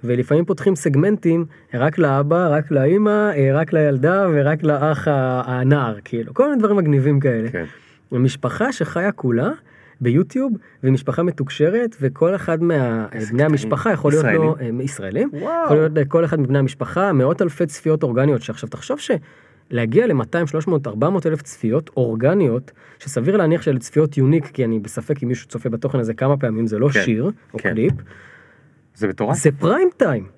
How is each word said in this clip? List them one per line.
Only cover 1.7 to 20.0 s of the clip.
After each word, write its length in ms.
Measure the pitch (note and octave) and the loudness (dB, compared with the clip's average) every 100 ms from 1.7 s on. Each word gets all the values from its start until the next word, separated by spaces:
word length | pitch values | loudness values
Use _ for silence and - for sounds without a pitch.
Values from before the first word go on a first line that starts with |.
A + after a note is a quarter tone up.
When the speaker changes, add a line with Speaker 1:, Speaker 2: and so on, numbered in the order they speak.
Speaker 1:
רק 240 | B2 C#3+ D#3+ | -2 0 2
לאבא, 500 | D#3 C3+ C#3+ E3+ F3+ | 2 2 2 2 2
רק 200 | D3 D3+ | 0 0
לאמא, 600 | C#3+ C3+ F#3+ G#3 G#3 G#3 D#3 | 2 2 2 2 2 0 2
אה, 140 | C3+ | 2
רק 200 | C3+ D#3+ | 2 2
לילדה, 540 | E3 D3+ C3+ C#3+ F#3 F#3+ | 2 2 2 2 2 2
ורק 300 | D3+ C#3 D3+ | 2 2 0
לאח 440 | D#3 C#3+ D3+ D3+ - | 0 0 0 0 0
ה-, 340 | C#3+ C3 B2+ B2 | 0 0 -2 -2
הנער, 520 | B2+ B2+ D3 B2 G#2+ | -2 2 2 2 -4
כאילו. 300 | - A#2 A2+ | -8 -8 -8
כל 160 | - C#4 | 0 0
מיני 100 | C#4 | 2
דברים 160 | G#3+ G3+ | 2 2
מגניבים 420 | D#3+ C#3 C3+ C#3+ | 2 2 2 2
כאלה. 300 | C3+ A#2 A2+ | 2 -2 -4
Speaker 2:
כן. 160 | B2 D#2+ - _ _ _ | -6 -10 -12 _ _ _
Speaker 1:
המשפחה 600 | B2 B2+ - B2+ - A#3+ | 0 0 0 -6 -2 -2
שחיה 400 | C4 D#3 - F#3+ | -2 -4 -2 -4
כולה 380 | G3+ C3 A#2 E3 D#4+ _ - - _ | -2 -2 0 0 -4 _ -20 -20 _
ביוטיוב, 520 | A#2+ C3 F#3 C4 C4+ G#3+ - _ | 0 2 0 -2 -2 -4 -8 _
ומשפחה 400 | C3 C3 - C3+ | 0 0 0 -2
מתוקשרת, 720 | F3 - C3+ - D3+ G#3+ A#3 A3+ | -2 -2 -6 0 0 2 -2 -2
וכל 340 | C#3 C3+ E3 F#3+ | -4 0 0 0
אחד 280 | - D#3+ | -2 0
מה-, 440 | E3+ D#3+ B2+ A2+ A2 | 2 2 0 -2 -4
Speaker 2:
איזה 160 | A2 G#2+ | -6 -4
Speaker 1:
בני 100 | A#2+ | 2
Speaker 2:
קטעים. 140 | D3+ | 2
Speaker 1:
המשפחה 400 | D3 A2 C3 A3+ | 2 0 -2 0
יכול 200 | F3 D3 | 2 2
להיות 140 | D3+ C#3+ | 2 2
לו, 60 | |
Speaker 2:
ישראלים? 480 | G2+ D#3 D#3 A#2+ A#2 | 2 2 0 -4 -4
Speaker 1:
אה, 40 | |
ישראלים. 460 | C3+ - G2 A2+ C#4 | -6 -6 -6 -2 -4
Speaker 2:
וואו. 320 | C#4+ G#3+ E4+ D#4+ | -4 -6 -4 2
Speaker 1:
יכול 120 | D3+ | 4
להיות 140 | D#3 D#3 | 4 0
לכל 300 | C#3 E3 E3 | 0 2 0
אחד 140 | E3 | 0
מבני 200 | C3 C#3 | 0 2
המשפחה, 540 | C#3 - - - G3+ | 0 -2 -6 -2 0
מאות 280 | D3+ B2+ E3+ | 2 2 2
אלפי 240 | F3+ - E3 | -2 -2 -4
צפיות 380 | - D#3+ D#3 | -4 -2 0
אורגניות, 380 | D#3 A#2 C#3 B2+ | 0 2 2 0
שעכשיו 280 | - A2 A2+ | -4 -12 -12
תחשוב 300 | - - C#4 | -14 -8 -8
שלהגיע 1080 | - G3+ C#3 - _ _ _ A#2 A2+ D3 | -2 -4 -4 -20 _ _ _ -4 0 2